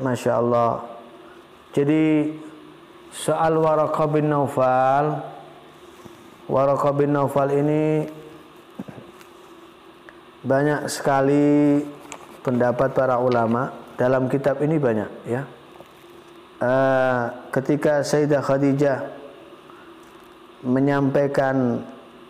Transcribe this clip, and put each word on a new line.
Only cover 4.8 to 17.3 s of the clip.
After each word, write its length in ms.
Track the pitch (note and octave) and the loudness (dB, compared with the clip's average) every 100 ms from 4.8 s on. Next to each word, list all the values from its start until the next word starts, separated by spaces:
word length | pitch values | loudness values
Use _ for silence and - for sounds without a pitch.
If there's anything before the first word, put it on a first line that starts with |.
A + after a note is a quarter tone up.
| C3 C#3 D3+ D3 - - - - - - - - - - - - - | 2 2 0 -4 -10 -16 -20 -20 -20 -20 -20 -20 -20 -20 -20 -20 -4
Waraqah 420 | C3+ C#3 C3+ C#3+ C#3+ | 0 2 2 0 2
bin 200 | C#3+ C#3+ | 2 2
Naufal 400 | C3+ C#3+ C#3 C#3+ | 0 0 2 2
ini 480 | D3 D3+ D#3 D#3 D#3 - - - - - - - - - - - - - - - - - - - - - - - | 2 2 2 0 -2 -10 -20 -20 -20 -20 -20 -16 -16 -16 -20 -20 -20 -20 -20 -20 -20 -20 -20 -20 -20 -20 -20 -12
banyak 480 | B2 C3+ D3 D3 D3 | -2 2 2 0 -4
sekali 880 | - D3+ C3+ C#3 D3 D3 D3 D3 C#3+ D3 - - - - - | -4 0 2 4 4 4 4 4 2 -2 -12 -18 -20 -20 -10
pendapat 480 | C#3 B2 A#2+ A#2+ C3+ | -4 0 0 2 0
para 240 | C#3 C3 B2 | 2 0 2
ulama. 560 | B2+ A#2+ A2+ A#2 C3+ - - - | 2 2 2 0 -2 -8 -16 -2
Dalam 320 | B2 C3 B2+ | 0 2 0
kitab 320 | C#3 C#3 C3+ | 0 0 0
ini 160 | D3+ D#3+ | 0 0
banyak, 340 | C3 A2 F#2+ - - | 0 0 -4 -10 -6
ya. 180 | B2 C#3 - - - - - - - - - - - | -6 -6 -16 -20 -20 -20 -20 -20 -20 -20 -20 -20 -4
Eh, 640 | B2 C3 C3+ C3 C3 B2 A#2+ | 0 2 2 2 2 0 -2